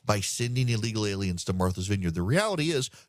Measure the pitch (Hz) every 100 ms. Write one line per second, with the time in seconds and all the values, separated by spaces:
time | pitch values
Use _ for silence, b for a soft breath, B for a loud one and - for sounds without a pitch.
0 | - 104 95 - 120 123 123 113 113 110
1 | 104 98 98 87 - 92 92 92 92 101
2 | 87 82 90 160 214 185 151 147 131 B